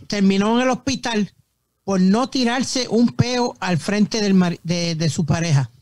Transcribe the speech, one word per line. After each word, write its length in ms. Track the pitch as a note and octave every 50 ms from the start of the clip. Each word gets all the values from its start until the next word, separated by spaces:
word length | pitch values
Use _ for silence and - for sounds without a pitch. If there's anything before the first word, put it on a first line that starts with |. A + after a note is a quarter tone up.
| - -
terminó 480 | G#3+ G#3 G3 G3 G3 G3 G3+ G#3+ A#3 A#3+
en 60 | B3+
el 60 | C4
hospital 640 | B3 B3 - C#4 C4 - - B3 A3+ G#3 G3+ - - _ _ _ _ _ _ _ _ _ _
por 160 | G3 G3 F#3
no 300 | F#3 F#3+ G3+ A3+ C4 B3+
tirarse 580 | - C4+ B3 A#3 A#3+ C4 A#3+ - - C4 A#3+ -
un 200 | - A3+ A#3+ A#3
peo 460 | - - A#3 A#3+ B3+ B3 A#3+ A#3+ - -
al 180 | F#3 F#3 F3+ C#3
frente 440 | - - G3 G#3 G#3 - - A3+
del 120 | G#3 G3+ F#3+
mari-, 260 | F#3 F3+ F3 - - -
de, 320 | D#3+ F3 F3 E3+ E3+ E3
de 140 | D#3 E3 D#3
su 160 | - - E3
pareja. 440 | C#3+ - E3 E3 E3+ D3 C#3+ C3 - - _